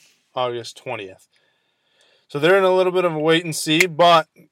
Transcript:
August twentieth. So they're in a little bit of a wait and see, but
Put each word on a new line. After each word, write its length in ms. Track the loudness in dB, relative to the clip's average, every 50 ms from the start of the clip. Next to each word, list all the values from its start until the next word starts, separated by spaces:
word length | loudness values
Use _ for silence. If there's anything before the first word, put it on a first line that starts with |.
| _ _ _ _ _ _ -8
August 400 | -6 -6 -6 -6 -8 -12 -14 -18
twentieth. 520 | -16 -14 -12 -12 -12 -12 -14 -18 _ _ _ _ _ _ _ _ _ _ _ _ _ _ _ _ _ _ _ _ _ _
So 100 | _ -6
they're 200 | -2 2 2 4
in 60 | 4 4
a 120 | 2 2
little 160 | 2 0 0
bit 140 | 0 0 -2
of 100 | -2 -2
a 40 | -2
wait 260 | 0 0 0 0 0
and 100 | -4 -8
see, 320 | -8 -4 -2 0 0 0
but 400 | 0 0 2 4 4 4 4 2 _ _ _ -20 _